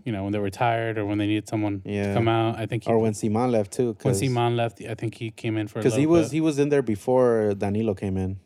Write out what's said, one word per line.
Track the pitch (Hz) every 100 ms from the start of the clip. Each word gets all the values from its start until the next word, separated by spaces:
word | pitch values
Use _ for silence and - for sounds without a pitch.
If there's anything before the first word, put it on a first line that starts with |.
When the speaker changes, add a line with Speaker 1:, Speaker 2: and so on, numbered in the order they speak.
Speaker 1:
you | -
know, | 104
when | 101
they | 104
were | 101
tired | - 120 117 113 110
or | 101
when | 104
they | 104
needed | 107 104
someone | 110 104 101
Speaker 2:
Yeah. | 101 101 101
Speaker 1:
to |
come | 101 113
out, | 113 113 113
I | 113
think | 117
he | -
Speaker 2:
Or | 113
when | 110
Simon | 104 113 107 127
left, | 113 101
too, | - 123
Speaker 1:
when | 104
Speaker 2:
'cause | - 98
Speaker 1:
Simon | 135 123 120 120
left, | 117 -
I | 117
think | 113 113
he | - 113
came | - 117 110
in | 104
for | 117
a |
Speaker 2:
'cause | 117
he | 117
Speaker 1:
little | 156
Speaker 2:
was, | 170 143
Speaker 1:
bit. |
Speaker 2:
he | 151
was | 160 143
in | 147
there | 143
before | 117 104 - 127 123 117 104
Danilo | 98 101 104 113
came | 98 101 92
in. | 92 95